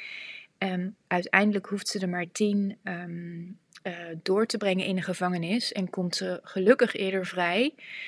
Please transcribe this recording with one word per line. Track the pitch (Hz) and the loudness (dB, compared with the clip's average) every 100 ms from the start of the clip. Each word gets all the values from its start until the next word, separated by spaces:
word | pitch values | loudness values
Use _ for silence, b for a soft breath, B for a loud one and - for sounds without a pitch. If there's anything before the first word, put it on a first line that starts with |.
| B B B B B - | B B B B B -6
Ehm, | 190 185 185 - - | -2 -2 -4 -6 -2
uiteindelijk | 180 175 190 208 202 - | -2 4 4 4 2 -2
hoeft | 202 - | -6 -4
ze | 208 | -2
er | 190 | -2
maar | 175 170 | -2 -4
tien, | - 208 202 196 208 | 0 2 2 0 -4
ehm, | - 175 175 170 170 170 175 185 _ - | -8 -8 -8 -10 -10 -10 -12 -14 _ -12
eh, | 190 170 170 165 | -10 -10 -10 -6
door | 175 190 226 | 0 2 2
te | 220 | 2
brengen | 202 185 185 | 2 2 0
in | 185 | -2
de | |
gevangenis | 180 175 180 180 165 226 - | -2 -2 0 0 0 0 -2
en | - 185 | -2 -4
komt | - 175 - | -2 -2 -2
ze | 185 180 | -4 -6
gelukkig | - 196 190 269 240 | -6 4 6 8 6
eerder | - 190 190 185 | 2 -2 -2 -2
vrij. | 185 175 185 277 - B B | 0 2 2 2 -2 B B